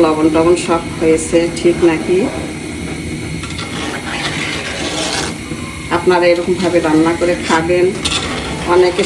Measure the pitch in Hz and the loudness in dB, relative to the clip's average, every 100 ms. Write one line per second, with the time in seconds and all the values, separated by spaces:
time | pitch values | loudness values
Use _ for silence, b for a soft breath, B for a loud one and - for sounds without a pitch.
0 | 160 151 160 160 165 175 - 170 - - | 4 4 2 4 4 2 2 -2 -2 -2
1 | 160 160 - 165 170 - 170 170 170 156 | 2 2 2 0 0 0 0 4 4 2
2 | - 180 247 - - - - - 78 - | 0 0 0 -2 -8 -10 -10 -8 -8 -8
3 | - - 78 - - - - - - - | -8 -8 -8 -8 -8 -8 -8 -6 -6 -6
4 | - - 156 160 - 113 - - 160 160 | -8 -6 -4 -4 -4 -6 -6 -6 -4 -4
5 | - - 160 - - - - - - 170 | -4 -4 -4 -6 -8 -8 -8 -10 -4 0
6 | 175 180 175 170 175 175 180 175 165 156 | 2 4 4 4 2 0 2 2 4 4
7 | 165 170 175 175 - 165 165 180 180 - | 4 2 0 0 0 0 2 2 2 0
8 | - - - - - - - 180 180 180 | -4 -4 -4 -6 -6 -6 2 4 4 2